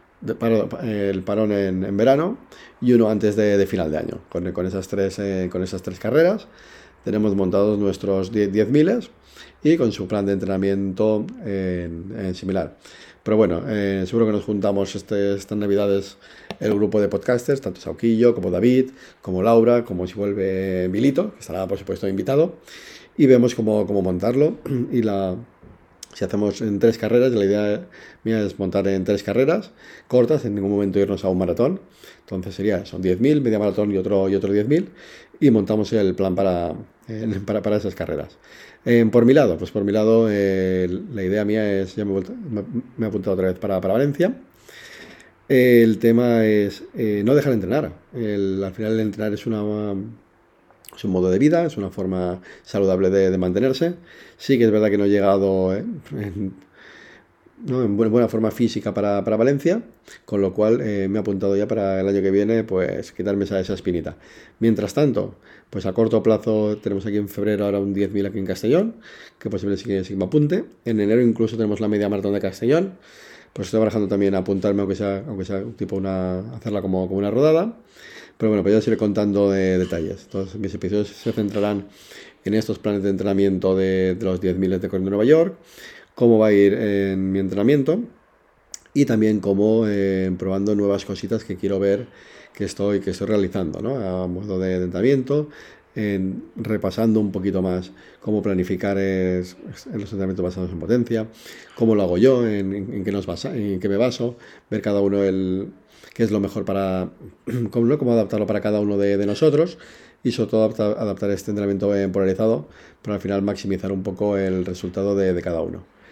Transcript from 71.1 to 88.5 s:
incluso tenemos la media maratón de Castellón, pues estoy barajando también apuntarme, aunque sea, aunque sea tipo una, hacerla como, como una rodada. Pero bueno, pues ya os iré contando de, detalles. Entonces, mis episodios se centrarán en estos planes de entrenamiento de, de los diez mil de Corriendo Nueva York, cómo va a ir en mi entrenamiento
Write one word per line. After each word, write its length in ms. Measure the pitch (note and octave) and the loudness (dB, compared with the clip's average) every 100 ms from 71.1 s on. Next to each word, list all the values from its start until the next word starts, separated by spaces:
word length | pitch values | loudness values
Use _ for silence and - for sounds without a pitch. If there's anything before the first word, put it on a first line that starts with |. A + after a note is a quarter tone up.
| A#2 | 4
incluso 360 | A#2+ A2+ A2 A2+ | 4 2 -2 -2
tenemos 240 | G#2+ G#2 | -2 -2
la 80 | G#2+ | 0
media 200 | G#2 G2+ | 0 0
maratón 240 | G2+ G2+ | -2 -2
de 80 | G2+ | -2
Castellón, 540 | G2 F#2+ A#2 D#3+ F#3+ - - - - - - | -4 -4 0 0 0 -8 -20 -20 -20 -20 -14
pues 160 | - F#2+ | -10 -2
estoy 120 | A2 | 0
barajando 280 | G#2+ G#2+ G2+ | 2 0 0
también 260 | G2+ G2 | 0 2
apuntarme, 460 | G2 F#2+ G2 G#2 G2+ | 0 0 0 0 0
aunque 140 | G2 | 0
sea, 300 | F#2+ G2+ G2 C#3+ | -2 -2 -4 -6
aunque 180 | G2 | -8
sea 180 | F#2+ G2 A2 A#2 | -6 -6 -8 -10
tipo 200 | F#2 G2 | -6 -4
una, 580 | F#2+ F#2+ F#2 F#2 G#2+ | -4 -4 -4 -4 -8
hacerla 260 | A#2+ A#2 G#2 | -10 -6 -4
como, 260 | F#2+ F#2 F#2 | -2 -2 -2
como 120 | F#2+ | -2
una 120 | G2+ | -2
rodada. 460 | A2+ D3+ D#3+ A3 - _ - - - - - | 2 4 2 0 -6 _ -20 -20 -20 -20 -2
Pero 120 | A2 | 0
bueno, 120 | G#2+ | 2
pues 100 | F#2+ | 4
ya 60 | G#2+ | 2
os 80 | A2 | 2
iré 100 | A2 | 0
contando 540 | G#2 G2+ G#2 G2+ G2+ | 0 0 0 2 2
de, 260 | G2 F#2+ F#2 | 2 2 2
detalles. 440 | F2+ E2+ E2 G2 | 0 -4 -6 -8
Entonces, 340 | - G2 F#2+ G#2 | -10 -8 -8 -8
mis 140 | G2+ | -8
episodios 360 | G2+ F#2 G#2 G#2 | -6 -4 -2 -4
se 240 | - A#2 | -6 -6
centrarán 560 | A2 G2+ G2+ G#2 G2+ G2 - - - - - | -4 -2 -2 -2 -2 -6 -16 -20 -20 -20 -10
en 100 | G2 | -2
estos 240 | G#2+ A2 G2+ | -2 -2 -4
planes 240 | G#2+ G2+ | -2 0
de 80 | G2 | 0
entrenamiento 640 | G2 G2 G2 G2+ F#2+ F#2+ F#2+ | 0 0 2 2 2 2 2
de, 380 | F#2+ F#2+ F#2 | 2 2 0
de 100 | F#2 | 0
los 160 | F#2+ F2+ | -2 -2
diez 160 | F#2 F2+ | -2 0
mil 140 | F#2+ | 0
de 180 | F#2 F#2 | 0 -2
Corriendo 220 | F#2+ F#2+ | -2 0
Nueva 140 | G2+ | 2
York, 300 | A#2 D#3+ E3+ - - - - - - | 6 6 4 -4 -18 -20 -20 -20 -14
cómo 240 | - A#2+ A2 | 2 6 6
va 100 | A2 | 6
a 40 | |
ir 200 | G2+ G2+ | 6 6
en 580 | A2 G#2+ G2+ G2 F#2+ F#2+ | 4 0 0 0 0 -2
mi 100 | F#2+ | -2
entrenamiento 600 | F#2+ G2 A2+ D3 C#3 G3 A#3+ - _ _ _ | -2 0 2 4 2 -2 -4 -14 _ _ _